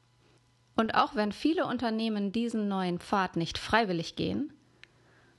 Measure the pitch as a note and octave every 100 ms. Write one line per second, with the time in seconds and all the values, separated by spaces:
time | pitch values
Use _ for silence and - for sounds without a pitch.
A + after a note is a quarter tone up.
0 | _ _ _ _ _ _ _ - A3+ -
1 | D4 C#4 G#3 G3 D4 E4 C#4 A#3+ A#3+ A3
2 | A3+ G#3+ G3+ A3 A#3 A3+ G#3 F#3+ F3+ F3
3 | - G#3 F#3 E3 E3 - - G#3+ A3 E3+
4 | E3 - E3 G3 D4 - _ _ - _
5 | _ - _